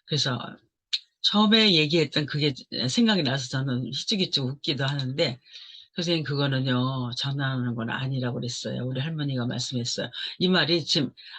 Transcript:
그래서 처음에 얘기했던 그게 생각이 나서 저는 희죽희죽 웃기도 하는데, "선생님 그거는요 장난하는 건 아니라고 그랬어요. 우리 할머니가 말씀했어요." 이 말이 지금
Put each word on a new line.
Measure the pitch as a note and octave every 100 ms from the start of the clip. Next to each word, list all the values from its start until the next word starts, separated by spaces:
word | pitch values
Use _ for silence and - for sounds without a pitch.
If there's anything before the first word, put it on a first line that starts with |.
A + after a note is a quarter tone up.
| -
그래서 | D3 C#3 B2 - - _ _ _ - - _
처음에 | - G3+ G#3 A3 G#3+ D#3+
얘기했던 | D3 E3 D3 D#3 C3+
그게 | D3 D3 B2+ - - B2+
생각이 | A#3+ A3 F#3+
나서 | C3+ C3+ -
저는 | C3+ C3+ B2 -
희죽희죽 | - - G#3 F3+ C#3+ B2+
웃기도 | C#3+ E3 C3+ C#3
하는데, | C#3+ C3 C#3+ C#3+ B2+ _ - - - - -
"선생님 | E3+ E3
그거는요 | C#3+ C#3+ C#3 C3 C3 B2 C3 C3 B2 A#2+
장난하는 | C#3 C#3 C3+ C3 B2 A2+
건 | A#2
아니라고 | B2+ C3 C3 B2 B2+
그랬어요. | A#2+ - A2+ B2+ B2+
우리 | B2+
할머니가 | D#3 D#3 C#3+ B2+ A#2+
말씀했어요." | - - B2+ A#2 - A#2+ - - -
이 | F3+
말이 | F3+ D3 E3+ C#3
지금 | E3 B2+ - -